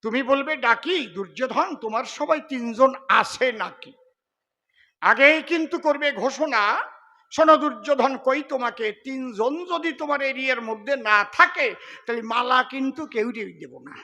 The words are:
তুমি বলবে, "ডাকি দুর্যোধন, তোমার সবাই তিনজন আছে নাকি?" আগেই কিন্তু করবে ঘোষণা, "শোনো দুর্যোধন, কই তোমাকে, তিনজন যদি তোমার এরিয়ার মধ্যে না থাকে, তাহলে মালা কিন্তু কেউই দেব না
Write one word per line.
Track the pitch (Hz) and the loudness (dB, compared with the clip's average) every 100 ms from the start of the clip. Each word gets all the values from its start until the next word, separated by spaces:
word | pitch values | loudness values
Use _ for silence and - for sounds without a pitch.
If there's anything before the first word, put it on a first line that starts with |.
তুমি | 226 240 | -2 -2
বলবে, | 254 277 277 311 | 2 0 0 -2
"ডাকি | 240 220 302 359 220 | 2 2 0 -4 -4
দুর্যোধন, | 170 185 156 254 226 359 311 | -8 -10 -6 -4 -2 -2 -4
তোমার | 220 220 | -6 -4
সবাই | 254 - 294 311 | -6 -8 -2 -2
তিনজন | - 262 233 220 262 262 - | -2 -8 -6 4 4 4 2
আছে | 220 208 - 254 | 2 2 0 -2
নাকি?" | 226 180 - - _ _ _ _ _ _ _ _ _ _ _ | -2 -8 -8 -20 _ _ _ _ _ _ _ _ _ _ _
আগেই | 175 226 277 311 | 2 6 6 4
কিন্তু | 311 330 320 339 | 0 -2 -2 -2
করবে | 311 294 294 | 0 0 0
ঘোষণা, | 247 240 262 302 240 208 277 539 - _ _ _ | 0 -4 -2 -2 2 2 0 -4 -10 _ _ _
"শোনো | - 320 311 | 2 6 6
দুর্যোধন, | 294 226 285 277 254 262 | 4 -4 -2 2 2 0
কই | 254 269 | -2 -2
তোমাকে, | 294 269 240 226 220 | -2 -4 -4 -4 -8
তিনজন | 208 262 269 254 202 233 311 359 | -6 -10 -10 -10 -2 -2 -2 -4
যদি | 339 330 | -4 -4
তোমার | 269 294 285 | -6 -4 -2
এরিয়ার | 269 262 262 247 | -2 -4 -2 -2
মধ্যে | 226 220 208 277 | -4 -8 -4 -4
না | 220 208 | 2 2
থাকে, | 202 - 349 349 262 180 - - - | 2 4 4 4 -4 -4 -16 -16 -6
তাহলে | 233 | -6
মালা | 226 233 247 254 | -2 -2 2 2
কিন্তু | 254 269 269 269 311 | 2 -4 -6 -6 -8
কেউই | 233 226 | -4 -4
দেব | 226 196 170 143 127 | -6 -12 -12 -20 -18
না | 135 - | -20 -20